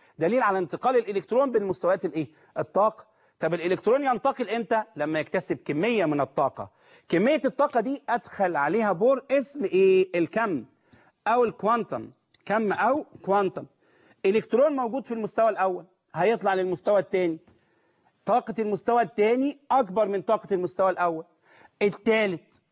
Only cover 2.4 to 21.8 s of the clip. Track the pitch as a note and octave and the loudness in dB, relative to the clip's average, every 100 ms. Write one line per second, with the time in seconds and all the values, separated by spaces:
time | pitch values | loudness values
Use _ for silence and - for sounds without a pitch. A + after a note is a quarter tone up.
2.4 | _ - C#3+ F#3 G#3+ - - _ _ - | _ -8 -4 2 0 0 -20 _ _ -6
3.4 | D#3+ E3+ F3 F#3 G#3 C4+ C4+ A#3 C4+ B3+ | -4 -2 -2 -2 2 2 2 0 -2 -2
4.4 | G3+ A#3 G3+ A3 G#3+ C#3+ D3 D#3 C#3+ F#3 | -4 -4 -2 -2 -2 -6 -4 -4 -2 -4
5.4 | - D3+ - D3 A3 A3+ D#3+ D3 C3+ - | -4 -6 -4 -2 0 0 0 0 -2 0
6.4 | C3+ - G2+ _ _ - - E3+ A#3 D4+ | -2 -4 -16 _ _ -20 -2 0 2 2
7.4 | C4 - C#4+ - C4 C#4 - A#3 - - | 0 0 0 0 -2 -6 -4 -4 -4 -2
8.4 | F#3 D#3 C#3+ G#3+ G#3+ F3 A#3+ C4 - C#4 | -2 0 0 0 0 2 2 2 0 -2
9.4 | - D4 F#3+ F#3 F#3+ F#3 F#3+ F3 E3 G#3+ | -2 -6 0 4 6 4 2 0 -2 -2
10.4 | A3+ C#3+ G#2 _ _ _ _ _ G#3+ B3 | -2 -4 -8 _ _ _ _ _ 0 2
11.4 | A3+ - G3+ A#3 F3+ A#2+ A2 _ _ _ | 2 0 0 0 -2 -8 -10 _ _ _
12.4 | - G#3+ G#3 E3+ G#3+ D4 - - F3+ G3+ | -4 -2 0 0 2 0 -4 -12 0 0
13.4 | F#3+ - - _ _ _ _ _ F#3+ G#3+ | 0 -4 -14 _ _ _ _ _ 0 0
14.4 | - A3+ D4+ C#4 A#3 A3 G#3+ A3+ G3+ - | 2 2 4 2 -4 -6 -6 -8 -6 0
15.4 | A3+ F#3+ F#3+ F3+ E3+ _ _ D#3+ F#3+ A3+ | 0 2 -2 -2 -10 _ _ -2 0 2
16.4 | G3 F#3+ F#3 F3 - G#3 - F#3 F3 D#3+ | 0 0 -2 -2 2 2 2 -2 -2 -4
17.4 | _ _ _ _ _ _ _ _ - A#3+ | _ _ _ _ _ _ _ _ -2 -2
18.4 | A#3 G#3 G#3 G3 - A#3+ A3 - G#3 B3+ | -2 -4 -4 -2 0 0 0 2 2 2
19.4 | C#4 - - C4 G3 G3+ G3+ G3 F#3+ G#3+ | 0 -4 -2 0 0 0 0 -2 -2 -2
20.4 | - F#3+ F3 - F#3+ F3+ F3 D#3+ E3 _ | -2 -4 -4 0 0 0 -2 -4 -12 _
21.4 | _ _ - - | _ _ -20 -2